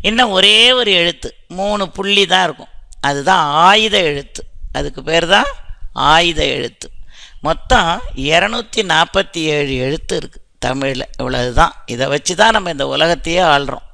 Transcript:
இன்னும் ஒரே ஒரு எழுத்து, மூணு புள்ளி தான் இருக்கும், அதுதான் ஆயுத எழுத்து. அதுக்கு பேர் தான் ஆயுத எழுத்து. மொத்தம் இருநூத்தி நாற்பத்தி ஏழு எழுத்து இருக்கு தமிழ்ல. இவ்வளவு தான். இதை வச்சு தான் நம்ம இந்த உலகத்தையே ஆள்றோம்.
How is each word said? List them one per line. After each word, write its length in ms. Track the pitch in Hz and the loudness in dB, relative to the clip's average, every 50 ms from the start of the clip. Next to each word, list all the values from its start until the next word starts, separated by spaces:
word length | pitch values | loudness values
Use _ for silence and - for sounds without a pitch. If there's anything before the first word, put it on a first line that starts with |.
இன்னும் 280 | - 202 220 240 254 220 | 0 0 2 2 2 2
ஒரே 420 | 190 185 190 208 214 220 233 247 | 4 4 4 4 6 6 4 4
ஒரு 200 | 254 254 240 208 | 4 2 2 2
எழுத்து, 440 | 190 175 170 175 175 - - 120 - - - | 2 2 2 0 -2 -4 -12 -14 -14 -14 -18
மூணு 420 | _ 175 185 196 208 208 208 190 175 | _ -6 -4 -2 -2 0 -2 -2 -4
புள்ளி 360 | - 190 190 196 202 202 196 | -6 -6 -2 2 2 2 4
தான் 180 | 165 180 185 185 | 4 2 2 2
இருக்கும், 260 | 165 131 - - - - - - - - - | 0 -4 -8 -16 -18 -18 -20 -18 -18 -10 -4
அதுதான் 440 | - 139 143 143 139 170 185 180 156 147 143 156 170 | -2 -2 -2 0 2 2 2 2 2 2 4 6 6
ஆயுத 360 | 185 202 220 220 220 202 202 | 6 6 6 4 2 2 2
எழுத்து. 460 | 175 151 147 143 139 - - - - - - - - - | 2 0 -2 -4 -8 -10 -14 -14 -14 -14 -12 -12 -12 -6
அதுக்கு 320 | - - 143 143 - - 131 | -6 -4 -6 -6 -8 -8 -4
பேர் 240 | 147 160 165 170 | 0 0 0 2
தான் 180 | 165 190 208 262 285 269 - - - - - - - - | 4 2 2 2 0 -6 -10 -14 -14 -12 -10 -12 -10 -4
ஆயுத 520 | - 135 143 156 165 175 170 160 - 147 | 0 2 4 4 4 4 2 0 0 -2
எழுத்து. 460 | 139 131 135 135 - - _ - - - - - - - - - - - - | -2 -2 -4 -6 -8 -10 _ -18 -16 -14 -14 -16 -16 -16 -20 -20 -20 -18 -6
மொத்தம் 600 | - 151 165 - - - 254 226 185 165 170 - - - - | -2 -2 -2 -2 0 0 2 2 2 0 -2 -4 -6 -8 -8
இருநூத்தி 680 | 135 135 147 156 175 190 208 226 240 226 - - 240 208 180 | -4 0 2 2 2 2 2 -2 -6 -8 -4 -4 -4 0 2
நாற்பத்தி 500 | 160 156 170 - - 190 196 - - 170 156 156 151 | 2 2 2 2 0 -2 -2 -2 -6 -4 -2 -2 0
ஏழு 220 | 147 143 135 135 | -2 -2 -2 -2
எழுத்து 380 | 127 127 135 147 160 - - - | -2 -2 -2 -4 -4 -6 -6 -6
இருக்கு 260 | - - - - - - _ _ _ - | -6 -6 -10 -16 -20 -20 _ _ _ -4
தமிழ்ல. 380 | 127 131 135 135 135 135 127 - - - | -4 -2 -2 -2 -4 -4 -6 -8 -10 -8
இவ்வளவு 360 | - 127 127 131 127 123 123 117 | -8 -6 -4 -2 -2 -2 -2 2
தான். 220 | 151 165 151 - - - | 2 2 2 0 -8 -10
இதை 220 | - 120 120 131 | -10 -4 -4 -2
வச்சு 280 | 143 139 147 - - 180 170 | -2 -2 -2 -2 -4 2 2
தான் 100 | 208 226 | 4 4
நம்ம 200 | 220 214 185 175 160 | 4 2 -2 -4 -4
இந்த 120 | 139 139 | -4 -4
உலகத்தையே 540 | 135 135 147 156 170 175 - - 165 170 180 | -4 0 0 2 0 0 -2 -2 -2 0 2
ஆள்றோம். 440 | 185 160 147 143 143 135 127 - - - | 4 4 4 2 2 -2 -8 -10 -12 -20